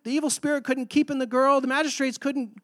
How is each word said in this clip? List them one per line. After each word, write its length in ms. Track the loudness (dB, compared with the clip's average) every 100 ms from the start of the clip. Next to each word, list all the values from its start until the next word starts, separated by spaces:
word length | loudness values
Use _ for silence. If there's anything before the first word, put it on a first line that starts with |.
The 60 | -4
evil 200 | -2 0
spirit 340 | -2 0 0
couldn't 240 | -2 -4 0
keep 220 | 0 0
in 80 | -2
the 80 | -2
girl. 340 | 2 4 4
The 60 | 2
magistrates 500 | 0 0 -2 -4 -2
couldn't 400 | -4 -4 -6 -10